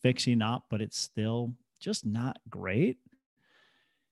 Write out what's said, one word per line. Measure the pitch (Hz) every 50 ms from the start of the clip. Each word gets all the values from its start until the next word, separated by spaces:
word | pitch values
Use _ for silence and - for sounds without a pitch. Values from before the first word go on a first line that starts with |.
fixing | - 127 123 127 - 127 120 113
up, | 107 110 120 - - -
but | 117 104
it's | 110 - - -
still | - - - 110 107 110 113 120 120 117 123 - _ _ _ -
just | - - 220 - -
not | 107 104 113 120 131 - - - -
great. | - 95 92 92 95 113 170 247 254 _ _ _ _ _ _ _ _ _ _ _ _ _ _ _ _ _ _ _ _ _ _ _